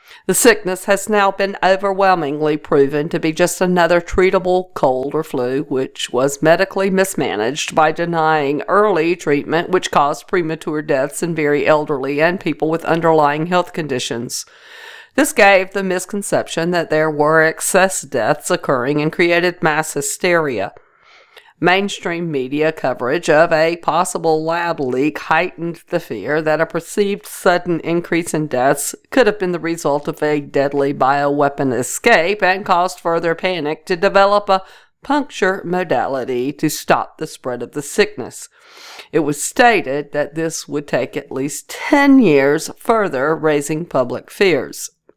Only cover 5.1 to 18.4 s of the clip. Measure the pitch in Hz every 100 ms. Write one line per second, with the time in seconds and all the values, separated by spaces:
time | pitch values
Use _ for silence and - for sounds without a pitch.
5.1 | 147 156 135 123 135 147 131 131 - -
6.1 | 120 139 139 156 175 190 196 196 190 190
7.1 | - 131 98 117 151 - - 156 160 170
8.1 | 165 156 156 139 147 - 196 214 170 165
9.1 | 175 - 147 110 160 165 185 - 175 143
10.1 | 160 - 196 160 160 - 151 151 139 147
11.1 | - 170 160 147 147 - 151 151 139 135
12.1 | 143 165 185 165 143 156 160 - 165 165
13.1 | 160 147 151 160 180 175 - 151 123 -
14.1 | 120 123 - - - - - - - -
15.1 | - - - 202 196 185 202 190 180 -
16.1 | 202 - 147 - - 170 180 156 156 156
17.1 | 151 147 160 160 - - 185 190 - 151
18.1 | 123 110 151